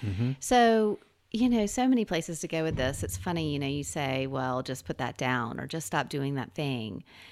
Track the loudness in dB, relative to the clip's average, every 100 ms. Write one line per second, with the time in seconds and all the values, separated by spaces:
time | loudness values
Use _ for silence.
0 | -4 0 -2 -2 4 6 8 6 4 0
1 | _ _ _ 2 4 4 2 2 4 4
2 | 2 0 -2 -6 -4 -2 0 0 0 -2
3 | -6 -6 -4 -2 0 -2 -2 -4 -4 -4
4 | -2 -2 -2 -2 -2 -2 -4 -8 -8 -6
5 | -6 -2 0 0 -2 -4 -6 -6 -2 -2
6 | -2 -2 -2 -4 -6 -4 -4 -4 -6 -10
7 | -14 -20 -20